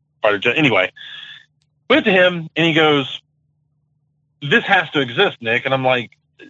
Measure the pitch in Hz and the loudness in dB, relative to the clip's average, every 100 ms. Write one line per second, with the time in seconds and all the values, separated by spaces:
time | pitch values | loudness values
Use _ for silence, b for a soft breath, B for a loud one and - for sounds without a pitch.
0 | _ _ 107 101 120 120 147 104 92 B | _ _ -2 0 -2 0 0 2 0 B
1 | B B B B B _ _ _ - 277 | B B B B B _ _ _ -2 0
2 | 302 185 180 175 160 - 165 156 156 147 | 2 2 2 0 -6 -2 0 2 2 2
3 | 131 - - _ _ _ _ _ _ _ | -2 -10 -18 _ _ _ _ _ _ _
4 | _ _ _ _ 143 220 - 190 156 147 | _ _ _ _ -2 0 2 0 0 -2
5 | 131 120 196 - 117 117 135 135 127 127 | -2 0 0 -2 -4 -2 0 0 0 0
6 | 110 _ _ _ - | -4 _ _ _ -20